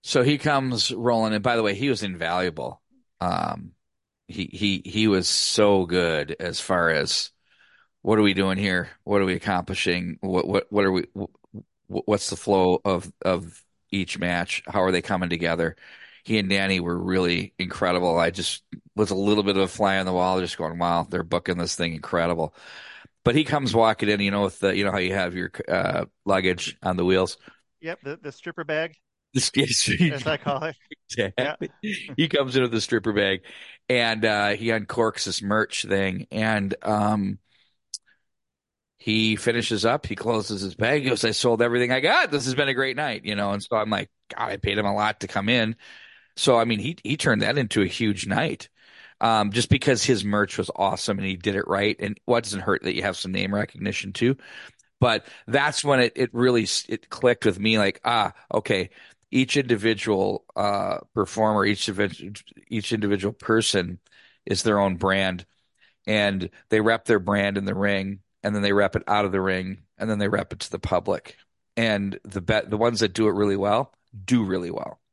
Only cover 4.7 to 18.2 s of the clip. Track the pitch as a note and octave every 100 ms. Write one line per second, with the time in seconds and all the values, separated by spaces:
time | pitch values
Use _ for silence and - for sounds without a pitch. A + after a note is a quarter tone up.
4.7 | F#2+ - - A2 F#2+ F2 - - - G#2
5.7 | G2 F2 F2+ E2+ D#2 D2 D#2 F2 D#2+ -
6.7 | F#2 E2 D#2 D#2 - - _ _ _ _
7.7 | _ _ _ - G#2+ G#2 F#2+ F#2+ F#2+ G2+
8.7 | F#2 E2+ - - G2+ F#2+ F#2 - F2+ E2
9.7 | F#2 - F2+ F2 - F#2+ F#2 - G2 -
10.7 | G2+ F#2+ F#2 - G2 G2 _ _ G#2 -
11.7 | _ _ G2 - G#2 - E2+ - G2 F#2
12.7 | F2+ G2+ F2+ - _ - F2+ E2 - _
13.7 | _ _ G2 F2+ - F2 F2 F2+ - -
14.7 | G#2 F#2 F2+ - F#2+ F2+ E2+ E2+ E2 E2
15.7 | - - - - - - A2 F#2+ G2 G2
16.7 | F#2 E2+ F2 F2+ F#2 F2 F2 F#2+ - F#2
17.7 | - F#2 F2+ F2+ E2+